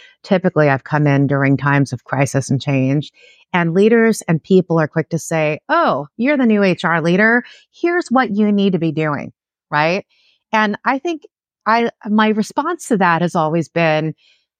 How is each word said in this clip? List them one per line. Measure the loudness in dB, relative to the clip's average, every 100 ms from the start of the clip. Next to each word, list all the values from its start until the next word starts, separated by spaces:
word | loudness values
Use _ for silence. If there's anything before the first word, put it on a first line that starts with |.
| -20 _
typically | -2 0 0 2 2
I've | 0
come | -2 0 2
in | 2 2
during | 2 2 2
times | 2 0 0
of | -4
crisis | -6 -2 0 -2 -2
and | -4
change. | -2 -2 0 -2 -4 -12 -20 _ _
And | -2 0
leaders | 2 2 4 2 0 -2
and | -4
people | 2 2 2 0
are | 0
quick | -4 -4
to | -6
say, | -4 -2 -2 -4 -2
"Oh, | 0 0 -2 -6 -6
you're | -2 0
the | 2
new | 2
H | 2 0 0
R | 0
leader. | 0 2 2 2 -2 -14 _
Here's | _ -2 -2 0
what | 0 0 0
you | 0
need | 2 0
to | 0
be | -2
doing," | -2 -4 -4 -8 -16 _ _ _
right? | -2 0 -2 -8 _ _ _ _
And | -2 -2 -2 -4
I | -4
think | -4 -8 -12 _ _ _ -2
I, | 0 0 -6 -2
my | 0 2
response | 0 -2 -4 -4 -6 -4
to | 0
that | 2 2
has | 0 0
always | 0 -2 -4
been, | -2 0 0 -2 -8 _ _ _